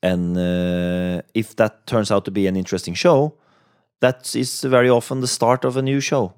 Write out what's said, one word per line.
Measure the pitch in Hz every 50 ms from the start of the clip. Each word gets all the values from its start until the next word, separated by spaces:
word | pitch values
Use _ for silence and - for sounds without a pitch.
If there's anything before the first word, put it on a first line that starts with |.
and, | - 92 92 90 87 87 87
uh, | 90 90 90 90 90 90 90 87 90 87 90 90 90 90 90 90 87 - _ _
if | 113 110 - -
that | - 113 107 - _ _
turns | - - 113 104 101
out | 110 101 95
to | -
be | 95 104 98
an | 95 92
interesting | 95 92 - - 90 - - 85
show, | - - 180 165 135 143 151 - _ _ _ _ _ _ _ _ _ _ _ _ _
that | - 127 127 - - - -
is | - 127 123 - -
very | - 135 131 123 123 127
often | 123 117 117 - 135 131
the | 127
start | 120 - - - 113 123 127 -
of | 135 123
a | 135
new | 135 135 139 139
show. | 135 - 151 139 113 90 -